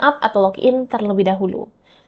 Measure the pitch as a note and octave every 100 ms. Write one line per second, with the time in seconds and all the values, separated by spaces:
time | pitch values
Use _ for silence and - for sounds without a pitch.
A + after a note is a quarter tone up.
0 | C#4+ C#4+ A3 G3+ F#3+ F#3+ B3+ B3+ B3+ A#3
1 | G#3 G3 F#3+ F#3+ F#3+ - - _ _ _